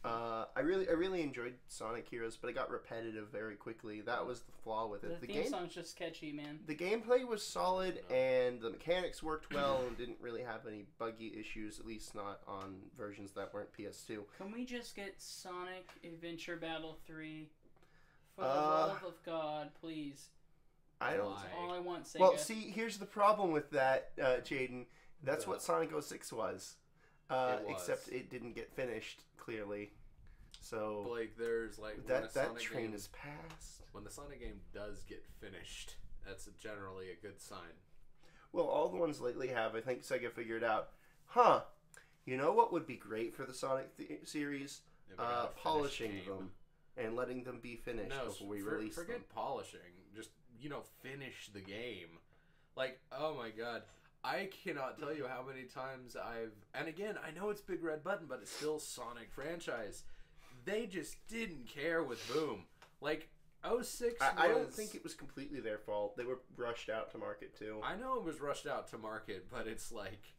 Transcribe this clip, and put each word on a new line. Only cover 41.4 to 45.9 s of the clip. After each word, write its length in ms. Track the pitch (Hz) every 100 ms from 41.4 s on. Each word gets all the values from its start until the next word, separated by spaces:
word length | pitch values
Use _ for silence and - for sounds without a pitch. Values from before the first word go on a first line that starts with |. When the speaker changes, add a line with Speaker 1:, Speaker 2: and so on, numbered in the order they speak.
| 226 135 - - - - - -
Speaker 1:
you 100 | -
know 160 | 131 147
what 220 | 220 226
would 140 | 170 -
be 100 | 113
great 380 | 107 110 113
for 100 | 107
the 80 | 127
Sonic 420 | 127 139 131 -
th-, 320 | - 156 147 -
series? 540 | 156 143 139 139 - - - -
Speaker 3:
If 60 |
it 40 | 95
got 80 |
Speaker 1:
Uh, 120 | 120 120
Speaker 3:
a 40 | 117
finished 140 | -
Speaker 1:
polishing 480 | 160 156 139